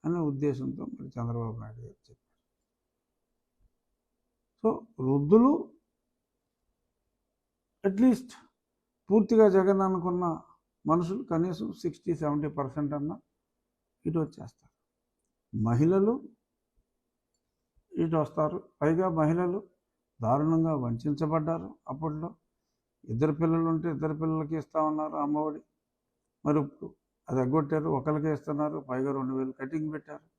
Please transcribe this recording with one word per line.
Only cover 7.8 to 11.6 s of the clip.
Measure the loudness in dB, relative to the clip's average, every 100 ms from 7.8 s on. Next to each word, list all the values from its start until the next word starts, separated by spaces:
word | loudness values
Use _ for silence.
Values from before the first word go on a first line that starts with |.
| -2
at | 4
least | 4 4 -4 -20 _ _ _ _ _ _ _
పూర్తిగా | 4 6 8 8 8
జగన్ | 4 4 2
అనుకున్న | 0 -2 0 -2 -4 -10 _ _ _ 0
మనుషులు | 2 2 -4 -2
కనీసం | 0 0 -2